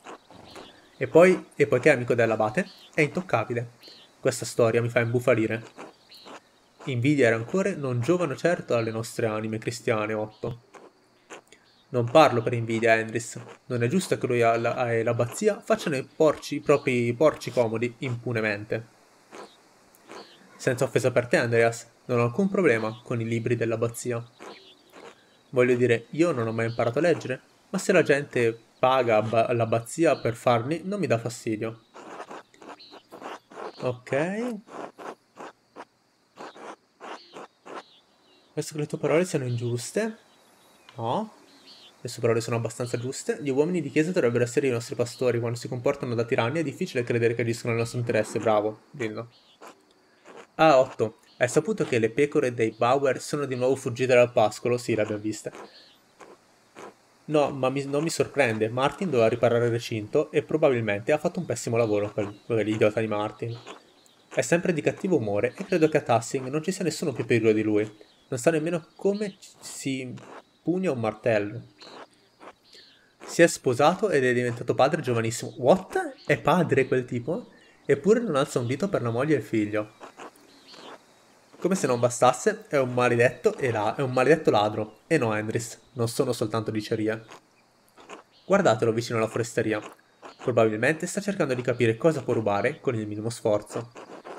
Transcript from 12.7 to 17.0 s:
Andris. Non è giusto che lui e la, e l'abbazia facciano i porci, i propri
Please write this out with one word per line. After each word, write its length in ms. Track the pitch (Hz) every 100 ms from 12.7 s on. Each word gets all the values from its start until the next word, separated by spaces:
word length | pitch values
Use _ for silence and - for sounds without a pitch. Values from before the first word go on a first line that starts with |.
| 113 113
Andris. 460 | 113 110 117 - 123 - - -
Non 160 | 123
è 40 | 120
giusto 300 | 185 180 135
che 80 | 123
lui 160 | 120
e 160 | 113 117
la, 340 | 117 127 120
e 120 | 117
l'abbazia 560 | 113 120 117 - 214 202
facciano 360 | - 220 190 135
i 80 |
porci, 520 | - - 156 139 - 143
i 40 |
propri 540 | - 143 135 120